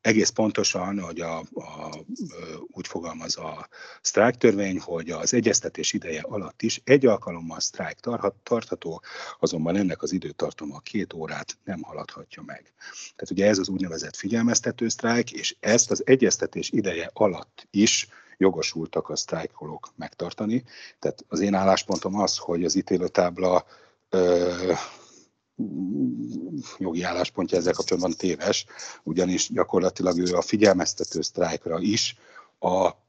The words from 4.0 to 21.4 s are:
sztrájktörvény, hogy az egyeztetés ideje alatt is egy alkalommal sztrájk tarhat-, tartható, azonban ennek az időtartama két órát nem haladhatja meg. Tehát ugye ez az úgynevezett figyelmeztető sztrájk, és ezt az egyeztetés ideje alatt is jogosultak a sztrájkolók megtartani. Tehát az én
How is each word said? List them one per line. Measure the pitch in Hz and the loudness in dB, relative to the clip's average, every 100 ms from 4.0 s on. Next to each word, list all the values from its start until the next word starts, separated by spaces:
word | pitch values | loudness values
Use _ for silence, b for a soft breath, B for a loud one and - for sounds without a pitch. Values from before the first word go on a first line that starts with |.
sztrájktörvény, | - - 113 - 120 101 98 92 | 0 6 6 6 4 4 0 -2
hogy | - 85 80 | -4 -6 -4
az | 80 - | -4 2
egyeztetés | 123 113 - 82 - - | 4 4 2 0 -4 -4
ideje | 101 87 78 | -4 -4 -6
alatt | - 104 85 - | -6 -8 -8 -4
is | 113 - | -4 -4
egy | - 139 131 | 6 8 8
alkalommal | 101 - 85 82 - | 4 -2 -8 -10 -6
sztrájk | - - 98 - | -8 -6 -10 -8
tarhat-, | - 113 101 - | -8 -2 -2 -4
tartható, | - 117 - - 85 82 B B B B | -2 -2 -2 -8 -8 -10 B B B B
azonban | 82 80 80 95 | 0 0 0 0
ennek | 92 80 | 0 -2
az | 76 | -4
időtartama | 90 76 71 78 - 76 71 | -4 -6 -6 -6 -6 -14 -12
két | - 107 90 | -6 -6 -6
órát | 85 78 76 - - | -8 -10 -10 -12 -14
nem | - 90 | -10 -10
haladhatja | - 76 - - - - - | -10 -12 -12 -14 -18 -18 -16
meg. | - _ _ B B B - | -16 _ _ B B B -14
Tehát | 92 | -6
ugye | 90 101 | 2 4
ez | 98 | 4
az | 95 | 0
úgynevezett | 92 92 82 82 - | -2 -4 -6 -8 -8
figyelmeztető | 98 117 117 120 123 - 117 | -2 2 4 2 0 -2 -2
sztrájk, | - 117 120 113 | 0 2 2 0
és | - - - | -4 -8 -4
ezt | 104 110 - | 4 4 4
az | 104 107 | 0 6
egyeztetés | 135 101 - 87 - - | 6 6 2 -2 -4 -2
ideje | 117 98 85 82 | 0 0 -4 -6
alatt | - 107 82 - - - | 0 0 0 -10 -20 -4
is | 101 113 - - B B B | 4 4 4 -2 B B B
jogosultak | 95 80 78 82 80 80 - | 2 2 -4 -4 -4 -4 -4
a | 76 | -8
sztrájkolók | - 85 80 - 78 78 - - | -6 -6 -6 -12 -14 -14 -16 -14
megtartani. | - - 87 - 107 120 127 B B B | -14 -8 -10 -4 -2 -2 -4 B B B
Tehát | - - - | -6 -6 -6
az | |
én | 78 | -2